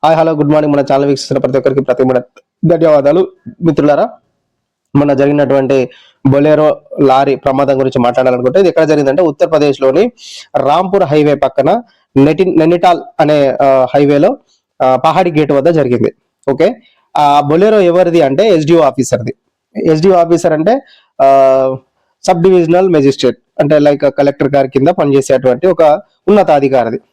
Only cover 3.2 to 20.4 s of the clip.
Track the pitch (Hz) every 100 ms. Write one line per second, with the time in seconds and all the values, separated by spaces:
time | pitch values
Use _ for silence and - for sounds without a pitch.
3.2 | 185 _ - - 170 147 143 143 226 -
4.2 | _ _ _ _ _ _ _ 143 143 135
5.2 | 139 147 139 139 131 135 123 - _ _
6.2 | 135 135 147 151 151 - _ - 143 131
7.2 | 139 131 - 131 139 135 131 127 120 120
8.2 | 131 123 123 170 190 160 156 151 139 143
9.2 | 175 143 170 156 147 135 135 139 233 -
10.2 | - - - 143 135 151 185 196 170 151
11.2 | 147 143 135 - 139 208 240 _ _ 135
12.2 | 139 156 185 160 156 175 180 170 - -
13.2 | 147 151 139 - 139 135 127 143 143 143
14.2 | 175 277 _ _ _ _ 131 131 160 160
15.2 | 180 151 151 143 139 165 131 120 107 -
16.2 | _ _ - 147 196 247 _ _ _ -
17.2 | 147 143 143 160 208 220 180 170 180 170
18.2 | 143 135 220 175 151 170 147 123 123 113
19.2 | 110 - _ _ _ - - 156 180 185
20.2 | 170 170